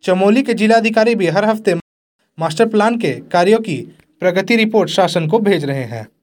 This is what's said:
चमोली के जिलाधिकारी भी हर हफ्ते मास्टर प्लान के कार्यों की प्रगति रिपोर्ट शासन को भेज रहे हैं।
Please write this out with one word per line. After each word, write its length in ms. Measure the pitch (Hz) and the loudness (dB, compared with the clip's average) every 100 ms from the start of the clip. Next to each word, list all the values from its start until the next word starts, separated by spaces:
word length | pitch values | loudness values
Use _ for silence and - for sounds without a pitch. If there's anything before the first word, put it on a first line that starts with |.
चमोली 400 | - 185 196 226 | 0 2 4 2
के 100 | 269 | 0
जिलाधिकारी 600 | 233 214 226 220 220 220 233 | 0 2 2 2 0 0 0
भी 120 | 175 | 0
हर 180 | 165 208 | 0 0
हफ्ते 300 | 214 220 175 - _ _ _ _ - | 0 -2 -2 -6 _ _ _ _ -6
मास्टर 280 | 160 156 226 | -6 0 0
प्लान 300 | 214 208 233 | 2 0 0
के 140 | 190 | -4
कार्यों 480 | 123 - 175 180 226 | -6 -4 0 2 2
की 180 | 220 139 117 _ _ _ | 0 -8 -8 _ _ _
प्रगति 360 | - 185 196 233 | -2 -2 0 0
रिपोर्ट 340 | 220 220 170 | 2 0 0
शासन 380 | - 180 175 160 | 0 0 0 0
को 120 | 220 | 0
भेज 260 | 208 185 143 | 2 0 -2
रहे 180 | 139 | -6
हैं। 240 | 123 113 107 _ | -6 -10 -14 _